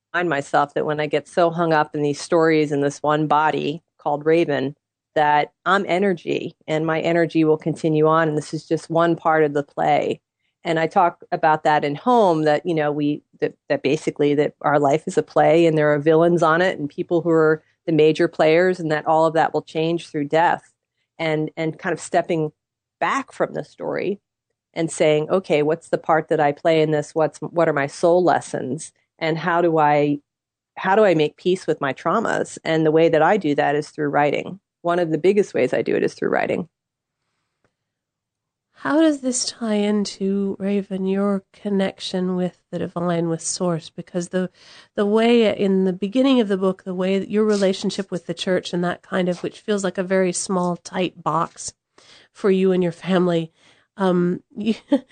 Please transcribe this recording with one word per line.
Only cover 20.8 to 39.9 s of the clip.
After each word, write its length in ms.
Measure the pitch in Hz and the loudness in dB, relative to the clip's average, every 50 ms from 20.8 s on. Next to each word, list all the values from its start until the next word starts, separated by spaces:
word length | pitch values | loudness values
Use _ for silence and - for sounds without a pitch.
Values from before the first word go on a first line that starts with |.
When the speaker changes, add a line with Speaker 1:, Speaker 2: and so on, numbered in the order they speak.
| _ _ _ _ _ _ _ - | _ _ _ _ _ _ _ -8
Speaker 1:
and, 320 | 165 160 156 156 156 151 - - | -4 -4 -2 -2 -4 -4 -6 -6
and 220 | 160 160 156 - | -6 -6 -6 -6
kind 140 | - 185 165 | -6 -6 -6
of 60 | - | -6
stepping 520 | - - - 175 - - 175 160 156 151 - _ _ _ _ _ _ _ _ _ | -6 -4 -2 -2 0 0 -2 -2 -2 -4 -6 _ _ _ _ _ _ _ _ _
back 320 | 165 175 226 269 262 - | -4 -4 -2 -4 -6 -8
from 220 | - - 160 - 143 | -6 -6 -6 -4 -4
the 100 | 156 156 | -8 -10
story 560 | - - - 165 156 143 - - 180 202 - _ _ _ _ _ _ _ _ _ _ - | -12 -14 -10 -8 -6 -6 -4 -4 -6 -6 -8 _ _ _ _ _ _ _ _ _ _ -6
and 180 | 170 165 160 | -6 -6 -4
saying, 380 | - - 175 151 151 151 151 - | -2 0 2 2 2 2 0 0
"Okay, 320 | - 190 190 - 165 151 147 | -2 -2 0 0 0 0 2
what's 260 | 151 160 160 - - | 0 -2 -4 -4 -4
the 80 | - 165 | -6 -4
part 300 | - - 165 160 160 - | 0 0 0 0 0 0
that 120 | 160 156 | 0 0
I 120 | 147 143 | 2 0
play 300 | 143 - - 170 160 160 | 0 0 0 2 2 2
in 100 | 156 156 | 2 2
this? 240 | 156 147 147 - - | 0 -2 -2 -4 -2
What's, 240 | 160 156 143 - - | -2 -2 -2 -2 -8
what 280 | - - - 170 165 165 | -12 -6 -2 0 0 0
are 60 | 151 | 0
my 140 | 143 135 143 | 0 -2 -4
soul 360 | - - - 170 175 180 175 | -4 0 2 2 4 4 4
lessons? 680 | 160 131 127 - - - - - 127 131 160 - - - _ _ _ _ _ | 2 2 0 -2 -6 -8 -8 -6 -6 -8 -8 -10 -14 -20 _ _ _ _ _
And 200 | 160 156 165 165 | -4 -4 -4 -2
how 240 | 165 185 170 170 | -2 0 0 2
do 180 | 175 170 160 160 | 2 2 2 2
I, 400 | 151 147 147 147 147 147 143 143 - _ _ _ _ _ _ _ _ _ _ | 2 4 4 2 2 0 -2 -4 -6 _ _ _ _ _ _ _ _ _ _
how 200 | - - 190 196 | -8 -2 0 2
do 80 | 220 220 | 4 4
I 120 | 190 170 | 4 4
make 220 | 156 151 147 - _ | 2 2 0 -4 _
peace 280 | - 180 185 185 - | -2 -2 -2 0 -2
with 160 | - 151 - | -4 -4 -2
my 120 | 139 135 123 | -4 -4 -6
traumas?" 640 | - - 170 180 233 - - - - - - - - - | -4 -4 -2 -2 0 0 -2 -2 -2 -4 -6 -8 -8 -4
And 220 | - 160 160 160 | -2 0 2 2
the 60 | 156 | 4
way 180 | 151 160 165 160 | 4 4 4 4
that 140 | 160 151 156 | 4 4 4
I 140 | 175 214 208 | 4 2 2
do 180 | 180 147 143 | 0 -2 0
that 200 | 147 147 147 147 | 0 0 0 -2
is 140 | 147 151 - | -2 -4 -6
through 200 | - - 147 143 | -8 -6 -4 -2
writing. 500 | 151 147 147 147 - - - - 180 196 _ _ _ _ | 0 0 0 0 0 -2 -6 -8 -12 -16 _ _ _ _
One 180 | - 170 175 180 | -6 -4 -2 -2
of 120 | 175 160 | -2 -2
the 60 | 160 156 | -2 0
biggest 360 | 156 185 202 208 185 - - | 2 2 2 2 0 -2 -2
ways 200 | - 120 127 - | -2 -2 0 0
I 80 | - | -2
do 140 | - - - | -2 -2 -2
it 80 | - - | 0 -2
is 100 | - - | -2 -4
through 160 | - - - | -4 -4 -2
writing. 400 | - 65 - - - - 170 - _ _ _ _ _ _ _ _ _ _ _ _ _ _ _ _ _ _ _ _ _ _ _ _ _ _ _ _ _ _ _ _ _ _ _ _ _ _ _ _ _ - | -2 -2 -2 -2 -4 -4 -6 -10 _ _ _ _ _ _ _ _ _ _ _ _ _ _ _ _ _ _ _ _ _ _ _ _ _ _ _ _ _ _ _ _ _ _ _ _ _ _ _ _ _ -10
Speaker 2:
How 200 | - 269 277 311 | -6 -2 0 2
does 200 | 330 311 294 277 | 2 2 0 0
this 220 | 254 254 240 - - | -4 -4 -4 -4 -6
tie 300 | - - - 240 220 214 | -8 -8 -6 -4 -2 -2
into, 840 | 208 208 208 | 0 0 0